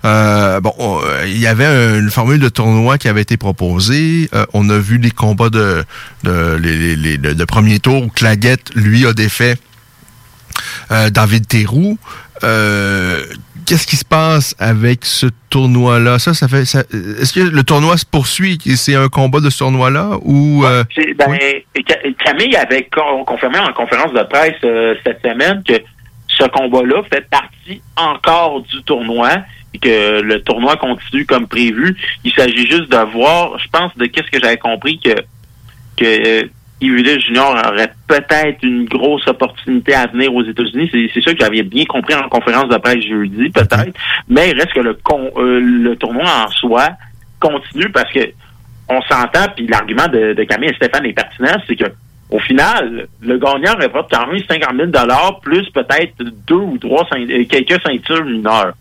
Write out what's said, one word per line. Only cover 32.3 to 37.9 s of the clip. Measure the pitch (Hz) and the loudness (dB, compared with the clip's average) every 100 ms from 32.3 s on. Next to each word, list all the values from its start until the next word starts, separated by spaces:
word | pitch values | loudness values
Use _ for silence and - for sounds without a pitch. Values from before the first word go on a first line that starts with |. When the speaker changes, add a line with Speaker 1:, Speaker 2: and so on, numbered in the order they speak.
Speaker 2:
s'agit | 127 127 120 123 | 2 2 2 0
juste | 165 151 | 0 2
de | 123 110 | 0 0
voir, | 113 135 170 175 - | 2 2 2 0 -6
je | - | -4
pense, | 160 180 120 | -2 -2 -4
de | 120 | -4
qu'est-ce | 160 156 | -4 -4
que | 147 | -2
j'avais | 127 117 | 0 0
compris | 117 110 139 160 | -2 -4 -4 -2
que, | 127 107 - - - - - - - - | 0 0 -4 -18 -20 -20 -20 -20 -14 -2
que, | 117 110 110 113 | 0 2 2 0
euh, | 110 - - - | -2 -10 -20 -4
Yves | 135 123 123 147 | 0 2 2 0
Junior | - 120 139 120 113 | 0 2 2 2 0
aurait | 104 110 | 0 -2